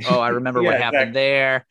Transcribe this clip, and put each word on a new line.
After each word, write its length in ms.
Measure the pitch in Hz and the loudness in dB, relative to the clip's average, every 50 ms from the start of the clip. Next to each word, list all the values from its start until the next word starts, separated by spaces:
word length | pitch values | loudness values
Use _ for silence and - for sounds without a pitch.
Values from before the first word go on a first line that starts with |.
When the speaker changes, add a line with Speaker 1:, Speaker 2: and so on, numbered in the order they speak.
| 123 123 | -2 0
Speaker 1:
oh, 100 | 123 120 | 0 2
I 100 | 117 120 | 2 0
Speaker 2:
<laughs> 100 | 120 123 | -2 -2
Speaker 1:
remember 200 | 127 127 123 123 | -2 -2 0 0
Speaker 2:
Yeah, 100 | 123 - | 0 2
Speaker 1:
what 100 | - 120 | 2 0
happened 200 | 120 117 147 135 131 117 | 0 0 0 0 0 0
Speaker 2:
exactly. 120 | 120 135 | 0 0
Speaker 1:
there. 440 | 139 139 139 135 135 131 131 127 - _ | 0 2 2 2 2 0 0 -2 -4 _